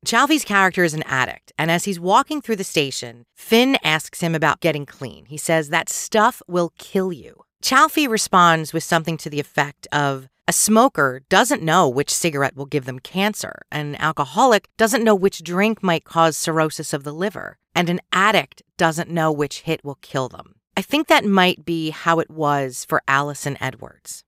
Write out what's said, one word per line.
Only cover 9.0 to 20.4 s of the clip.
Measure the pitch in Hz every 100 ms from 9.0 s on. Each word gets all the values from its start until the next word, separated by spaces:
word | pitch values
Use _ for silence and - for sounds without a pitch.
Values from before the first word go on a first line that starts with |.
| 160 160
to | -
the | 147
effect | 143 - 143 - -
of, | 147 143 135 131 _ -
"A |
smoker | - - 220 262 - 139 127 _
doesn't | 196 233 285
know | 160 165 156
which | 123 143
cigarette | - 175 143 139 135
will | 139
give | 147 127
them | 127
cancer. | - 185 202 208 - 50 -
An | 151 147 147
alcoholic | 156 156 131 156 262 208 _ -
doesn't | 220 233
know | 226 202
which | 190 -
drink | 160 175 214 220
might | 185 165
cause | _ 165 165 151
cirrhosis | - 160 156 - 156
of | 147
the | 139
liver. | 151 202 117 - - _
And | 160 175
an | 175 _
addict | 185 202 196 139 - _ -
doesn't | 165 160 170
know | 170 160
which | 147 143 -
hit | - 160
will | 143 139
kill | - 139 127
them." | 82